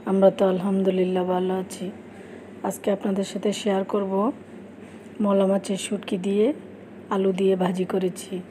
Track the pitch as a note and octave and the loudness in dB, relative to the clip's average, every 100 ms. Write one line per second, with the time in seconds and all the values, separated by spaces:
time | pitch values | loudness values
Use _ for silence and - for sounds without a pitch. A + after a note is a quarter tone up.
0 | - G3 G3 - G3 F#3 G3 F#3+ F#3+ F#3 | 2 6 6 6 2 2 0 2 2 2
1 | F#3 F#3 F3+ F3+ F#3 F#3+ F#3+ - F#3 - | 2 2 0 0 0 -2 -4 -8 -10 -10
2 | - - - - - - G3+ G3 - F#3+ | -18 -18 -18 -18 -16 -8 -6 -4 -2 0
3 | G#3 F#3+ F#3+ G3 G#3 G3 G#3+ F#3+ G3 G#3 | 0 -2 -2 -2 -2 -2 0 0 0 -2
4 | G3 F#3+ A3 - - - - - - - | 0 0 0 -2 -14 -18 -18 -18 -18 -18
5 | - - G3+ G3 F#3+ G3 F#3+ F#3+ - G3+ | -18 -2 2 4 4 2 0 -4 -2 -6
6 | - G3 G3 G3+ A3+ D4+ - - - - | -4 -2 0 4 2 2 -10 -18 -18 -18
7 | - G3+ F#3+ F#3 F#3+ F#3+ F3+ F3+ F#3 F#3+ | -4 0 2 4 2 4 2 0 0 0
8 | F#3 - - F#3 - | 0 -4 -8 -10 -8